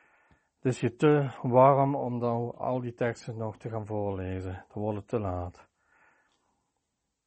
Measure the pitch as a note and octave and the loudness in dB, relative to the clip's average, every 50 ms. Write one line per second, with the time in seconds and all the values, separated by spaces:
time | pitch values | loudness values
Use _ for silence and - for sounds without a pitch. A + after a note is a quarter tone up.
0 | _ _ _ _ _ _ _ _ _ _ _ _ - C3 B2 - - A#2 - - | _ _ _ _ _ _ _ _ _ _ _ _ -2 -2 -2 0 -2 -4 0 2
1 | D#3 D3+ D3 D3 C#3 C3 - - - B2+ A#2+ B2+ C3 C#3 C#3 C3+ C#3 C#3 C#3+ C3+ | 4 4 6 4 2 0 -4 -6 -2 4 6 8 8 8 8 6 4 2 0 -2
2 | B2+ B2 A#2+ A#2+ A#2+ A#2+ A#2 A#2 A#2+ A#2+ - - - B2 B2+ B2+ B2 A#2+ A#2+ - | -4 -4 -4 -2 -2 -2 -2 -2 -4 -6 -6 -6 -4 -4 -4 -4 -4 -8 -4 -2
3 | B2+ A#2 A2+ - - - A2+ A2 A2+ A2 G#2 - - A#2 A2+ A2+ G#2+ G2+ G#2+ G#2+ | -2 -2 -2 -6 -10 -12 -8 -8 -8 -8 -8 -10 -10 -8 -8 -8 -6 -4 -4 -2
4 | G2+ G2+ G2 F#2+ F#2 F#2 F#2 F#2 F#2 F#2+ F2+ F2+ - - - G#2+ G#2 G#2+ G#2+ G2+ | -2 -2 -4 -4 -4 -4 -6 -6 -6 -8 -8 -10 -14 -12 -10 -6 -4 -4 -4 -6
5 | G2+ - - A#2 G#2 F#2+ F2+ F2+ F2 F2 - - - _ _ _ _ _ _ _ | -6 -4 -4 -4 -2 -2 -4 -4 -6 -8 -10 -16 -20 _ _ _ _ _ _ _
6 | _ _ _ _ _ _ _ _ _ _ _ _ _ _ _ _ _ _ _ _ | _ _ _ _ _ _ _ _ _ _ _ _ _ _ _ _ _ _ _ _
7 | _ _ _ _ _ | _ _ _ _ _